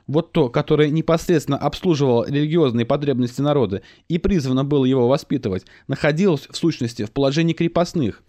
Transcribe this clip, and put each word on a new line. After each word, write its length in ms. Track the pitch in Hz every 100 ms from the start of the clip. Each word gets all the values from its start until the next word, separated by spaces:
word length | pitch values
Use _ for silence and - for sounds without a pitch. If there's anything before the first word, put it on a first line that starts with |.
| -
вот 260 | 151 -
то, 180 | 175 127
которое 400 | 151 - 147 151
непосредственно 640 | 160 160 165 - 160 - 139
обслуживало 720 | 143 - 180 147 139 117 -
религиозные 560 | 143 151 170 139 117
потребности 560 | 117 143 143 123 120 127
народа 400 | 143 147 101 95 - - -
и 100 | 170
призвано 440 | 190 190 131 131
было 220 | 139 143
его 240 | 127 131 120
воспитывать, 560 | 139 - 139 107 92 - - -
находилось, 580 | 139 151 151 196 147 -
в 80 |
сущности, 520 | - 170 - 117 - 104
в 40 |
положении 440 | 139 135 147 165
крепостных. 680 | 160 170 170 175 175 107 -